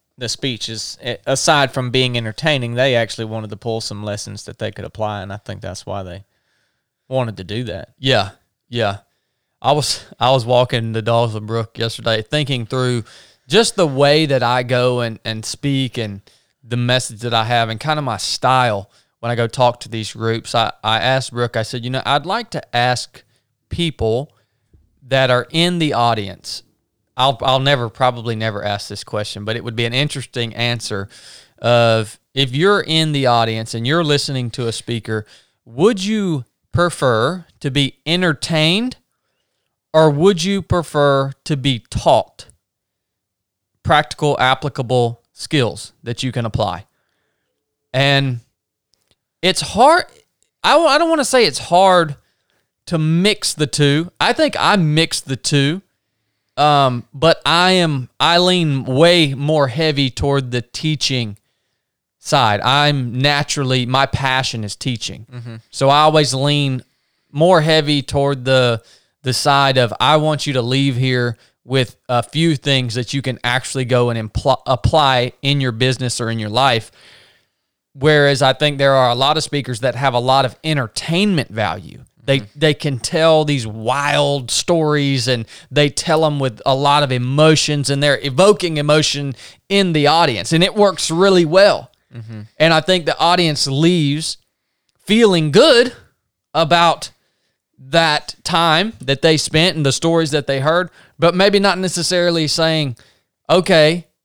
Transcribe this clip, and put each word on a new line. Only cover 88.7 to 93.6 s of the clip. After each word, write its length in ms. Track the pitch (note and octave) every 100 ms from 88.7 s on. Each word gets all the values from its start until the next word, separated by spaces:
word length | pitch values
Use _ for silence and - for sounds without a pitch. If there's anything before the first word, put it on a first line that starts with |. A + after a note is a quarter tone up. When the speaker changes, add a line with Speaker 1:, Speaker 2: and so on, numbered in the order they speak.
| D3+
Speaker 2:
emotion 560 | D3 D#3 D3 D3 C#3 B2+ - - -
in 240 | G3 F#3
the 140 | D#3 C#3+
audience, 440 | E3 D#3+ G#2+ -
and 100 | D#3+
it 100 | F#3+
works 360 | G#3 G3+ E3+ -
really 340 | E3 G3 F#3
well. 460 | D#3+ F#3 G3+ A2 - _ _
Speaker 1:
Mm-hmm. 260 | A#2+ A2 A2 G#2+ -
Speaker 2:
And 140 | D#3+
I 80 | D#3+
think 240 | D#3 F#3
the 140 | D#3 -
audience 480 | E3 F3+ E3+ C#3+